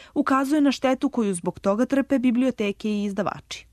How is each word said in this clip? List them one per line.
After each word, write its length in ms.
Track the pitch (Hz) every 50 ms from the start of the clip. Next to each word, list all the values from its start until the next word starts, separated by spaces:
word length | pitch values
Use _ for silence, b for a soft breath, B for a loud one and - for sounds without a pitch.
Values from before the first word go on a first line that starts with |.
| B B B
ukazuje 480 | 302 - - 277 269 277 269 311 302
na 100 | 285 277
štetu 380 | 240 - - 262 262 - 294 277
koju 240 | - 247 220 202 185
zbog 260 | 170 - 180 - -
toga 260 | - 196 202 214 254
trpe 340 | - 277 269 269 - 277 254
biblioteke 680 | 247 254 220 247 269 254 - - 208 202 202 - - 214
i 140 | 208 208 202
izdavači. 640 | 208 196 214 180 - - 143 - - - - - _